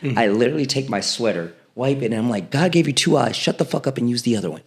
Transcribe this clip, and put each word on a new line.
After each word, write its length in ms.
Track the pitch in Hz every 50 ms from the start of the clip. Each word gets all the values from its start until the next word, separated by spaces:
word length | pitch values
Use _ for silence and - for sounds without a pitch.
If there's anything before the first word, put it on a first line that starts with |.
Mm-hmm. 160 | - 147 127
I 100 | - 117
literally 380 | 107 101 107 120 123 143 160 143
take 240 | 131 - 131 131 135
my 100 | 117 101
sweater, 540 | 95 - - - 117 113 98 85 85 82 - - _ _ _
wipe 260 | - 123 135 143 139
it, 40 | 131
and 100 | 113 113
I'm 140 | 110 110 120
like, 200 | 120 104 90 -
God 220 | - 139 160 185
gave 160 | 165 170 165
you 60 | 143 139
two 240 | 127 - - 160
eyes. 180 | 147 127 117 104
Shut 220 | - - - -
the 80 | - -
fuck 220 | - - - -
up 100 | - 127
and 120 | 123 120 120
use 140 | 120 120 117
the 120 | - 117
other 140 | 107 98 90
one. 120 | 78 78 -